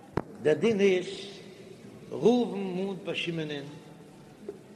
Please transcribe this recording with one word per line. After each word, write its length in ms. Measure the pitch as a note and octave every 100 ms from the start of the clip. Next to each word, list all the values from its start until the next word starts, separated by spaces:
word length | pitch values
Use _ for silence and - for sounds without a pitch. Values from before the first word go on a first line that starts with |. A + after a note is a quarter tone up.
| - - - -
דער 120 | D3
דין 260 | D3+ G#3+ G3+
איז, 260 | G3 F3+ F3+ - - - - - - - - - -
ראובן 480 | B2 F#3 B3 F#3+ G3
מות 460 | F#3+ F3+ G3 F3+
ביי 120 | D#3+ E3
שמעון. 340 | E3+ E3 D3+ D3 C#3 D#3+ - - - - - - - - -